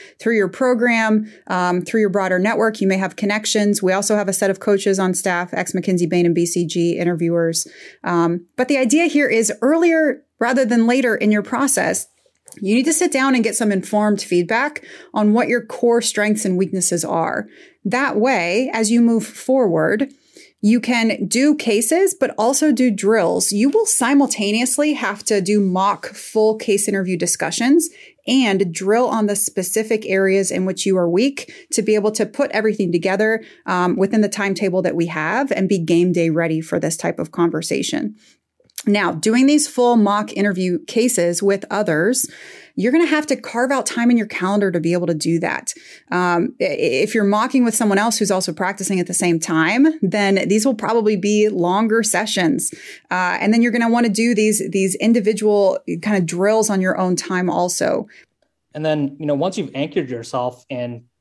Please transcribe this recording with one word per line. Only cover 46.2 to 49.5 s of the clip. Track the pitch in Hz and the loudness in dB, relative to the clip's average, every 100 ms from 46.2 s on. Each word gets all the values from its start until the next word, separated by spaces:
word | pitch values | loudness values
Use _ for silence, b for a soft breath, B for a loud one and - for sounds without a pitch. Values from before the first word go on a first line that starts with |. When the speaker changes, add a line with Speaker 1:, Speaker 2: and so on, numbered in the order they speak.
| 180 175 - - | 0 0 -2 -2
Speaker 1:
i-, | 190 | -4
if | 147 160 131 208 226 | 0 0 0 0 0
you're | |
mocking | 202 208 247 269 | 0 0 0 2
with | 240 220 | 2 0
someone | 220 196 | 0 2
else | 226 233 | 0 0
who's | 208 | 0
also | 185 180 | 0 -2
practicing | 160 185 196 190 190 | -4 -6 -4 -4 -2
at | 175 | -2
the | |
same | 180 175 165 | -2 0 0
time, | - | 0